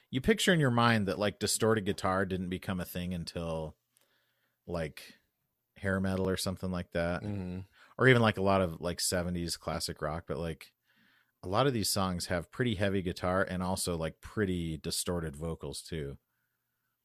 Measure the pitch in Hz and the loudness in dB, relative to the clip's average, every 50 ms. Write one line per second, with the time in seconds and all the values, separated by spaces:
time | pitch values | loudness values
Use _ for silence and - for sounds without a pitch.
0 | _ - - 131 - 214 226 214 - 208 180 160 143 127 120 117 117 117 117 110 | _ -6 -6 -2 2 2 2 2 4 4 4 6 6 4 4 6 6 6 6 4
1 | 98 95 78 76 104 104 - - 107 98 - - 117 110 110 110 92 101 95 - | 4 2 0 2 0 0 0 0 -2 -2 0 2 4 4 4 4 2 -2 -2 0
2 | - 95 92 95 98 90 92 90 92 90 92 87 - - 95 90 87 - - 90 | 0 0 2 2 0 0 -2 -4 -2 -4 -6 -6 -4 -4 -4 -4 -4 -6 -6 -6
3 | 90 90 90 85 80 - - 87 85 82 80 80 80 78 - _ _ _ _ _ | -4 -4 -4 -6 -6 -6 -6 -6 -4 -4 -4 -4 -6 -8 -10 _ _ _ _ _
4 | _ _ _ _ _ _ _ _ _ _ _ _ - 92 87 82 80 73 - - | _ _ _ _ _ _ _ _ _ _ _ _ -10 -6 -4 -4 -4 -4 -6 -12
5 | - - - _ _ _ _ _ _ _ _ _ _ _ _ - - 98 95 95 | -20 -20 -20 _ _ _ _ _ _ _ _ _ _ _ _ -6 -2 0 0 0
6 | 95 95 95 92 95 95 92 - - 98 90 - 98 92 90 87 90 - - 85 | 0 0 0 0 0 0 0 0 -2 -4 -4 -4 -4 -4 -4 -4 -6 -4 -2 0
7 | 85 85 87 - 110 107 101 98 92 90 90 92 95 - _ - - - - - | 0 0 0 -2 -4 -4 -6 -6 -6 -6 -8 -10 -10 -14 _ -20 -20 -10 0 6
8 | 123 131 127 120 113 107 98 95 95 98 98 95 92 85 80 - 76 87 82 - | 8 8 8 8 8 4 4 4 4 4 6 6 4 2 -2 -4 -4 -4 -4 -2
9 | - - 95 90 85 90 87 87 85 82 - - - 82 78 76 - - 80 - | -2 0 0 0 0 -2 -2 -2 -4 -4 -6 -6 -6 -4 -4 -4 -4 -6 -6 -4
10 | 78 76 78 85 - - 73 - 85 82 78 - - - _ _ _ _ _ _ | -4 -4 -4 -4 -6 -6 -6 -4 -4 -6 -6 -8 -14 -20 _ _ _ _ _ _
11 | _ _ _ _ _ _ _ _ - 92 101 113 135 143 123 110 92 - - 101 | _ _ _ _ _ _ _ _ -6 -2 2 2 2 2 2 0 0 0 0 0
12 | 95 92 90 85 - - 92 85 80 - - - 127 120 104 85 104 98 95 98 | 0 0 -2 -4 -4 -2 -2 -4 -4 -4 -4 -2 -2 0 0 0 0 0 0 0
13 | 85 92 82 - - 90 92 95 95 - 92 90 92 92 95 - - 92 87 80 | -2 -2 -4 -2 -2 0 2 2 0 0 -2 -4 -2 -2 -2 -2 -2 -2 -2 -2
14 | 80 80 - _ - - - 113 104 92 90 87 82 82 78 73 - 85 - - | -4 -6 -8 _ -14 -8 -2 -2 0 0 0 -2 -2 -4 -6 -6 -6 -6 -6 -4
15 | - 92 87 87 82 78 69 71 80 82 80 - 78 71 69 - - - 87 78 | -4 -2 -2 -2 -4 -6 -8 -6 -6 -6 -6 -6 -8 -10 -10 -10 -10 -8 -8 -6
16 | 71 69 67 - _ _ _ _ _ _ _ _ _ _ _ _ _ _ _ _ | -6 -8 -10 -14 _ _ _ _ _ _ _ _ _ _ _ _ _ _ _ _